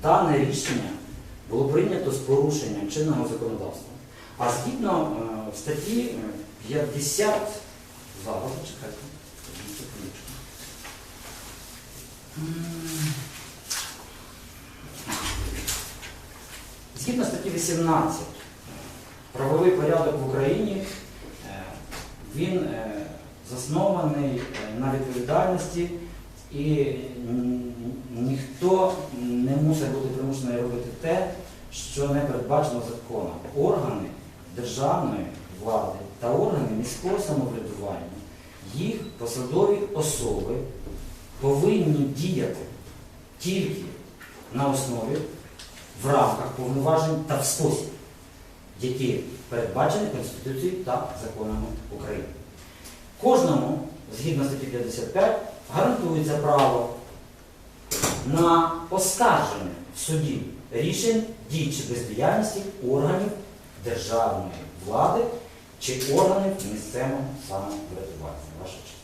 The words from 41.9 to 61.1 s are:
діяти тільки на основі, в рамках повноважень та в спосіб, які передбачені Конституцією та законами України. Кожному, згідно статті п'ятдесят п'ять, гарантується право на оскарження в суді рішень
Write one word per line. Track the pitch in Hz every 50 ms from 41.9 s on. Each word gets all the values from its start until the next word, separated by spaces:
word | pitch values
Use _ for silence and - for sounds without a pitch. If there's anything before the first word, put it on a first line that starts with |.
| 151 139 139
діяти | 131 120 127 156 190 185 131 - 120 - - - - - - - - - - - - - - - - - -
тільки | - 175 190 190 160 131 - - - - - - - - - - - - - - - - 110
на | 127 139 139
основі, | 135 - - - 120 113 110 110 147 156 - - - - - - - - - - - - - - - - -
в | 135
рамках | 143 143 - - - - - 131
повноважень | - 127 127 123 135 135 139 156 160 160 160 156 160 156 - -
та | 147 135
в | -
спосіб, | - - - 156 147 123 - - - - - - - - - - - - - - - - - - - - -
які | 123 127 123 - 131 120 110 - - - - - - -
передбачені | 120 117 117 - - - - - - 208 208 -
Конституцією | - - - - - - - 131 135 131 - 185 185 - -
та | - 156 147 - - - - -
законами | - - - 110 107 214 214 - - - - - - -
України. | - - 104 - - - - - - - - - - - - - - - - - - - - - -
Кожному, | - 247 254 - - 160 147 127 - - 143 - - - - - - - - -
згідно | 131 160 147 135 135
статті | 135 135 131 127
п'ятдесят | - 120 120 120 113 107 - - - -
п'ять, | 190 190 - - - - - - - - - -
гарантується | 170 196 - 233 208 185 165 160 151 - - 151 147
право | - - 147 139 139 139 123 123 120 - - - - - - - - - - - - - - - - - - - - - - - - 143 - - - 127
на | 147 160 170 170 165 170 165 165 165 - - -
оскарження | 180 190 185 - - - 240 - - - - - - - - - - - - - -
в | -
суді | - - 160 156 139 - - - - - - - - -
рішень | - 117 135 175 190 - 233 226